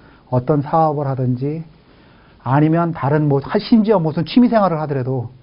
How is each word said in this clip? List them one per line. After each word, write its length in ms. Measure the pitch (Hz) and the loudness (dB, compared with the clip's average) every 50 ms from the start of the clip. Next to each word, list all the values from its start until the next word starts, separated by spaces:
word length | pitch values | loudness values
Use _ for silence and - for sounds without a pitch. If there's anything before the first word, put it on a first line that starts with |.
| - - - _ _ - | -20 -20 -20 _ _ -2
어떤 320 | 127 127 127 - 156 147 | -2 -2 0 0 0 0
사업을 460 | 139 147 165 160 160 156 143 143 147 | 0 0 0 2 2 2 0 -2 -4
하든지 560 | 135 135 127 131 123 127 120 135 143 156 160 160 - - _ _ _ - - - - - - - - - - - | -4 -4 -2 -2 -2 -2 -2 -4 -6 -6 -6 -10 -14 -18 _ _ _ -20 -20 -20 -20 -20 -20 -20 -20 -20 -12 -4
아니면 500 | 123 131 147 151 160 160 170 170 170 147 | 0 2 2 4 4 2 2 0 -2 -4
다른 340 | - - 135 151 151 151 | -4 -2 0 0 2 2
뭐 140 | 147 139 139 139 | 2 0 0 -2
하-, 160 | - - 214 | -2 -4 -4
심지어 400 | 208 - 240 220 196 220 214 185 | 0 2 2 2 4 4 2 2
무슨 260 | 160 160 151 170 165 | 2 -2 -2 -4 -4
취미 240 | - - 247 247 233 | 0 2 4 4 4
생활을 300 | 233 220 196 180 165 151 | 4 2 2 2 0 -2
하더라도 500 | 156 147 143 135 120 131 131 127 110 - - - | -4 -4 -4 -4 -4 -4 -4 -6 -6 -8 -14 -20